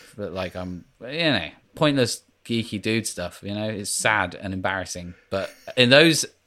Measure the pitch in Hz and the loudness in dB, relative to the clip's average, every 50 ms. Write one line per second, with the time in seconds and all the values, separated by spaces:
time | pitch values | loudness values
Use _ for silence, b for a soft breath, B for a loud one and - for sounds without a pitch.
0 | - - - - 101 90 82 92 92 90 - 92 92 92 90 85 82 _ _ - | -20 -20 -14 -12 -10 -8 -6 -6 -6 -6 -6 -8 -10 -8 -10 -12 -14 _ _ -18
1 | - 120 143 160 170 160 139 98 82 73 - - _ _ - - 160 151 143 139 | -14 -10 -6 -2 0 0 0 0 -2 -6 -12 -16 _ _ -4 0 0 2 2 2
2 | 123 110 - - _ _ _ _ _ - 117 117 107 - - 104 92 110 110 113 | 2 0 0 -6 _ _ _ _ _ -4 -4 -4 -4 -4 -6 -4 -2 0 0 0
3 | 110 - - - 87 87 - - - 98 101 104 107 110 110 98 101 98 - - | -2 -4 -6 -8 -8 -10 -10 -12 -12 -8 -6 -6 -4 -6 -6 -6 -6 -6 -4 0
4 | - 117 107 104 95 90 85 - - 98 95 95 92 98 95 95 90 90 - 90 | 2 2 2 2 2 -2 -4 -8 -8 -8 -6 -4 -2 -2 -2 -4 -6 -8 -10 -12
5 | 87 87 87 - _ - - 98 92 - - - - - - - 123 120 131 143 | -12 -14 -16 -18 _ -6 -6 -6 -6 -6 -10 -16 -18 -6 2 4 6 8 8 8
6 | 160 170 156 - - - _ _ - | 8 8 6 2 0 -6 _ _ -2